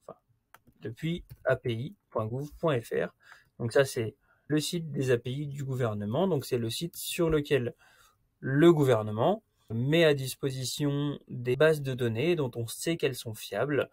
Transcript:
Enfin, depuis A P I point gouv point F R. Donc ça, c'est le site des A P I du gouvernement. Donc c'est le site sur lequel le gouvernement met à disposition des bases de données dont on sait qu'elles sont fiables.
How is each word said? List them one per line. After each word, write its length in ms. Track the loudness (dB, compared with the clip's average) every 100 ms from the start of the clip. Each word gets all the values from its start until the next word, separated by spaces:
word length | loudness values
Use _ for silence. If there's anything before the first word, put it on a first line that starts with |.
| -20
Enfin, 120 | -20 _ _ _ _ _ _
depuis 440 | -12 -6 -6 -6 -10 -6
A 120 | -2 0
P 160 | -2
I 240 | -4 -6 -12 _
point 180 | -6 -4
gouv 260 | -6 -8 -4
point 240 | 0 0
F 120 | -2
R. 200 | -4 -4 _ -20 -20 _ -8
Donc 140 | 0
ça, 120 | 2
c'est 300 | 2 0 -6 -8 _ _ -2
le 140 | -2
site 320 | 0 -4 -6
des 180 | -2 0
A 80 | 0
P 140 | 0
I 140 | -6 -6
du 160 | -8
gouvernement. 640 | -6 -2 -2 -2 -2 0 0
Donc 160 | 0
c'est 140 | -2 -4
le 120 | -2
site 260 | -4 -8 -8
sur 340 | -8 -2 2
lequel 440 | 2 2 0 0 -8 _ _ _ _ _ -10
le 340 | 0 6 8
gouvernement 680 | 8 6 2 0 0 2 2 _ _ -8
met 340 | -4 2 6
à 80 | 6
disposition 1040 | 4 -2 -4 -4 -4 -6 -2 -2 0 -2 -6 -10
des 300 | -8 -2 4
bases 240 | 6 4
de 140 | -2
données 420 | -2 -2 0 0 0
dont 140 | -2
on 120 | -4 -8
sait 320 | -6 -4 0
qu'elles 180 | -2 -4
sont 160 | -10
fiables. 560 | -10 -6 -2 0 0 -2